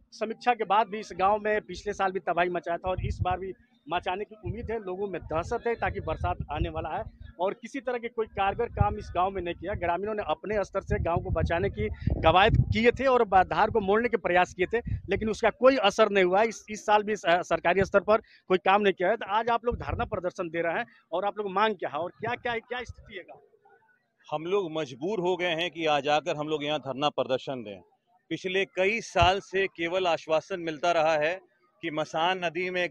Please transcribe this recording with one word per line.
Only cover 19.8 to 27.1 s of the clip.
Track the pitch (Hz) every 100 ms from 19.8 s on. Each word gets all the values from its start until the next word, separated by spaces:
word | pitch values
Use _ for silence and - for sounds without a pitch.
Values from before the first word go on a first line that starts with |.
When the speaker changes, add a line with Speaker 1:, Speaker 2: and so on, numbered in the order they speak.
| 143 -
Speaker 1:
प्रदर्शन | - 196 175 - 175
दे | 165
रहे | 170 180
हैं | 233 _ _
और | 175
आप | 202 202
लोग | 202
मांग | 185 220
क्या | 185 160
है | 143
और | 175
क्या, | - -
क्या, | 180 240 226
क्या | - 247
स्थिति | 240 - -
है | 190
गाँव? | - - _ _ _ _ _ _ _ _ -
Speaker 2:
हम | 151 165
लोग | 202 170
मजबूर | 156 139 123 170 220
हो | 175 175
गए | 175
हैं | 160 175
कि | 165 156
आज | 147 139
आकर | 151 165 151
हम | 151
लोग | 156
यहाँ | 147 151
धरना | 135 127
प्रदर्शन | 147